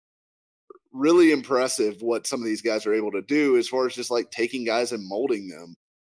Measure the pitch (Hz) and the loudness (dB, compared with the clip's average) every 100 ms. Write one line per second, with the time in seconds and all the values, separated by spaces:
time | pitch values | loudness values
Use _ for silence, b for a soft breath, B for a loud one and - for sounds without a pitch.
0 | _ _ _ _ _ _ _ - _ 131 | _ _ _ _ _ _ _ -20 _ -2
1 | 151 175 165 143 120 131 131 - 107 98 | 4 6 6 4 2 0 0 0 -2 -2
2 | 117 113 - 127 113 107 117 110 107 107 | -4 -2 -4 -6 -4 -4 -2 -2 0 0
3 | 107 98 95 147 143 123 113 131 127 123 | 0 -4 0 2 4 4 2 0 -2 -4
4 | 120 120 - - - 135 113 113 120 117 | -4 -2 -2 -2 -4 -2 -2 0 -2 -4
5 | 95 101 135 107 98 80 85 82 _ _ | -6 -4 -2 -2 -6 -14 -18 -20 _ _
6 | _ | _